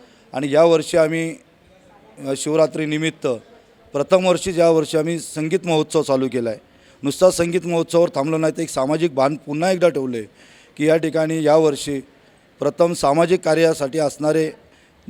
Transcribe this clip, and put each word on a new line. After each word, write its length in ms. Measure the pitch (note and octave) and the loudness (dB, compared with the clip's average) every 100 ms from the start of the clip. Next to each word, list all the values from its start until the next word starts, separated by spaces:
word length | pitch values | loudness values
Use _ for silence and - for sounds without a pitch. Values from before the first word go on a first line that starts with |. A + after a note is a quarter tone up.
| _ _ _ | _ _ _
आणि 200 | C3 C#3+ | -8 0
यावर्षी 440 | C#3+ E3+ E3 D3+ E3+ | 4 6 4 2 0
आम्ही, 400 | D#3 E3 E3 D#3 _ _ _ _ _ - _ - | 0 0 -6 -10 _ _ _ _ _ -20 _ -14
अ, 140 | C#3 C#3 | -8 -6
शिवरात्रीनिमित्त 880 | D3+ D#3 D#3 D#3+ D#3 D3+ D#3+ D#3 C#3+ A#2 - - _ _ _ | -2 2 0 0 -4 -4 -4 -4 -6 -6 -10 -20 _ _ _
प्रथम 340 | C#3+ C#3+ F#3 F#3 | -6 2 2 4
वर्षी, 260 | E3+ G3 | 0 -2
ज्या 180 | E3+ E3 | 2 4
वर्षी 260 | D#3+ D3+ D#3+ | 4 2 -2
आम्ही 220 | D#3 E3+ | -2 -4
संगीत 400 | C3 D3+ D#3 F3+ | -8 -8 -4 -4
महोत्सव 380 | F3+ D#3 D3+ D#3+ | 0 0 0 -2
चालू 260 | C#3+ C3+ C3 | 0 0 0
केला 220 | B2 A#2 | -4 -6
आहे, 80 | G#2+ _ _ _ _ | -8 _ _ _ _
नुसता 280 | C#3 - F#3 | -8 2 2
संगीत 360 | F3 E3+ F3 E3 | 2 -2 -2 -2
महोत्सवावर 420 | E3+ E3 E3+ F3 | -2 0 2 2
थांबलो 300 | D3+ C#3+ D#3+ | 0 -2 -2
नाही, 140 | D#3 D#3 | -2 -2
तर 60 | |
एक 60 | D#3+ | -6
सामाजिक 460 | - C3 D#3 E3 | -4 -2 0 -2
भान 220 | C3+ C3+ D3+ | 0 0 -2
पुन्हा 360 | - D3 F3+ | -8 -4 -2
एकदा 160 | F#3 E3+ | 2 2
ठेवलं 280 | C#3 C3 A#2+ | 0 -4 -6
आहे 100 | G#2 _ - _ _ - | -10 _ -20 _ _ -2
की 100 | D3+ | 2
या 100 | E3 | 2
ठिकाणी 480 | D#3+ D#3 D#3 D#3+ | 0 -2 -2 0
यावर्षी 560 | D3+ D#3 D#3 C#3 - C#3 C3 _ _ _ _ _ | 2 4 4 0 -6 -8 -10 _ _ _ _ _
प्रथम 320 | C#3+ - E3+ | -6 0 0
सामाजिक 480 | E3+ C#3+ D3+ E3+ F3+ | 2 0 2 2 0
कार्यासाठी 580 | D#3+ D#3 E3 D#3+ C#3+ D#3+ | 0 2 2 0 -4 -2
असणारे 520 | D3 - D3+ D#3 D#3 - _ _ _ _ - | -4 -2 -2 0 -2 -6 _ _ _ _ -6